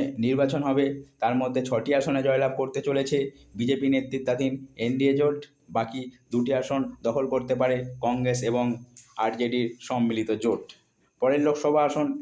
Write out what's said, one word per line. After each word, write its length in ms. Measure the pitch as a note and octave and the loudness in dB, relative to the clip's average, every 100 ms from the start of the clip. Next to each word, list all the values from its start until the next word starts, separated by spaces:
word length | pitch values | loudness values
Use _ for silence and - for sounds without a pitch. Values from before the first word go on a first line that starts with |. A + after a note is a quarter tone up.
| C3+ A2+ | 0 0
নির্বাচন 440 | A#2+ C3 C3+ D3 | 0 2 2 0
হবে, 220 | C#3+ C3+ C#3 C#3 - - | 0 2 0 -2 -10 -2
তার 160 | A#2 B2+ | 0 2
মধ্যে 260 | B2+ B2+ | 0 -2
ছটি 280 | B2+ A#2 A#2+ | 0 -2 2
আসনে 280 | C#3 C#3+ C#3 | 0 2 0
জয়লাভ 280 | C3+ C3+ C3+ C3 | 2 2 2 0
করতে 220 | C3+ C#3 | -4 -4
চলেছে 360 | C#3+ C#3 C3+ C#3+ C#3 - - G2+ | 0 0 0 0 -2 -6 -12 -4
বিজেপি 320 | A#2+ C3+ C3+ | 0 0 2
নেতৃত্বাধীন 640 | C3+ C3 C3+ C3 B2 C3 C3 - - | 0 0 -4 -2 0 0 -4 -10 -4
এনডিএ 360 | A#2 C3 C#3 | -2 2 2
জোট। 240 | C#3 D3 C#3+ - _ - | 4 2 0 -8 _ -6
বাকি 320 | A2+ A2+ C3 B2+ - - | -4 -4 -6 -12 -16 -4
দুটি 220 | A#2+ A#2+ | -2 0
আসন 280 | C3 - C#3 B2 - | 0 0 -2 -4 -4
দখল 220 | A#2 C3 C3+ | -2 0 0
করতে 260 | C3 B2 B2+ | -2 0 0
পারে 200 | B2+ B2+ B2+ - | 2 0 -4 -4
কংগ্রেস 380 | A#2+ B2 B2+ B2 | -2 0 0 0
এবং 220 | B2 A#2+ B2 A#2 - - - - | 0 0 0 -2 -8 -20 -14 -4
আরজেডির 500 | A2+ A#2 A#2+ B2 A#2+ - | -2 0 0 0 -2 -4
সম্মিলিত 480 | - B2 A#2 A2 A2 G#2+ | -4 0 0 0 -2 0
জোট। 220 | A#2 F#2+ - - _ _ _ - | 0 -2 -4 -20 _ _ _ -2
পরের 200 | C3 D3 | 2 2
লোকসভা 400 | D3 D3 D3 D3+ | 2 2 2 2
আসন 240 | D3 D3+ C#3+ - | 2 0 -2 -4